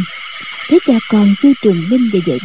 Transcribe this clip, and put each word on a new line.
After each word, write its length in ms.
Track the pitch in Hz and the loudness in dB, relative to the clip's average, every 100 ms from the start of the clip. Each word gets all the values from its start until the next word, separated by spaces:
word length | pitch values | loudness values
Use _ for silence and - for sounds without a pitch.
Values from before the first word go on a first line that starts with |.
| 185 - - - - - - | -2 -8 -12 -14 -12 -12 0
thấy 100 | 339 - | 2 2
cha 80 | 233 - | 0 2
con 260 | 214 202 202 | 2 2 4
Chu 120 | 285 262 | 2 2
Trường 280 | 220 175 165 | 2 0 0
Minh 200 | 254 233 | 0 0
và 60 | 202 170 | 0 -2
Vệ 120 | 247 | -2